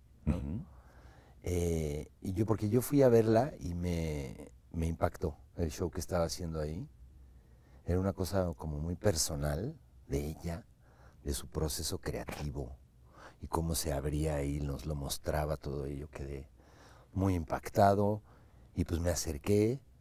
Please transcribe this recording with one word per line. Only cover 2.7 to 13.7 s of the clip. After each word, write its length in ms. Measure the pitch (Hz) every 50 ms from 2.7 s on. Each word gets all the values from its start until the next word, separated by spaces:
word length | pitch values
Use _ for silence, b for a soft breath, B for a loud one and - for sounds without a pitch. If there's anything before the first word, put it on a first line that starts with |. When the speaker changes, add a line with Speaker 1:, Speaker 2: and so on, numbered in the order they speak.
| 110 127
Speaker 1:
fui 200 | 117 - 147 139
a 60 | 135 123
verla 440 | 117 113 110 113 110 110 131 156 - -
y 160 | - 87 87
me, 760 | 87 87 87 85 85 80 80 76 73 67 64 - - - - - - - -
me 140 | - 82 80
impactó 500 | 82 82 - 85 82 - - - 80 - - - - -
el 140 | - 85 78
show 200 | - - 90 82
que 100 | - 90
estaba 240 | - - 92 87 82
haciendo 340 | 78 - - 90 82 80 78
ahí. 280 | 76 76 78 95 143 - - - - - - - b b b b b b b b b b b b b
Era 140 | - 87 92
una 120 | 92 98
cosa 400 | 92 - 92 87 98 95 90 87 80
como 220 | - - 78 73 73
muy 180 | 78 85 90
personal 800 | - - 104 85 78 - - 78 71 73 73 71 80 104 135 165 - - - - - - -
de 180 | 69 69 73
ella, 380 | 78 - - - 85 85 - - - - b b b b b b b b b -
de 80 | 71 69
su 120 | - 69 -
proceso 500 | - 76 78 76 - - 78 - 98 -
creativo 800 | - - - - - - - - 76 73 - 71 65 60 62 - - - _ - B B B B B B B B
y 60 | -
cómo 280 | - - 85 82 82